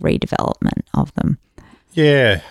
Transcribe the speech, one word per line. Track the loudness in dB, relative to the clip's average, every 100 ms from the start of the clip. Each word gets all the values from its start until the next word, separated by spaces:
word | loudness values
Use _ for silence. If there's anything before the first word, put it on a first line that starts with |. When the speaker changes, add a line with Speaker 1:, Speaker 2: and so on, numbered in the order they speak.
Speaker 1:
redevelopment | -2 -2 -2 -4 -4 -2 -2 -4 -4
of | -4 -4 -4
them? | -4 -4 _ -20 -20 _ _
Speaker 2:
Yeah, | 0 2 4 2 0 -4